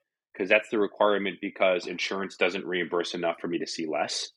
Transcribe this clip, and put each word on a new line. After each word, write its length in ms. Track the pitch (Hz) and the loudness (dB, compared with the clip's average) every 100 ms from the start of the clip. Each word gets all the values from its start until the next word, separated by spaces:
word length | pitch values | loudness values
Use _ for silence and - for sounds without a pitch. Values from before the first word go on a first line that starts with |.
| _ _ _ - | _ _ _ -6
'cause 120 | 95 | 2
that's 220 | 107 - | 2 4
the 80 | 110 | 0
requirement 600 | 98 - 104 101 98 87 | 0 4 4 4 0 -4
because 460 | 98 - 95 90 92 | -8 0 2 2 -2
insurance 500 | 87 - 98 95 - | -6 -4 -4 -4 0
doesn't 300 | 92 95 85 | 0 0 -4
reimburse 480 | 90 82 87 85 | -2 0 -2 -2
enough 260 | 90 85 - | -2 -2 -2
for 60 | 85 | -4
me 120 | 80 | -4
to 80 | - | -4
see 200 | - 78 | -6 -4
less, 460 | 78 95 - - | -2 -2 -4 -8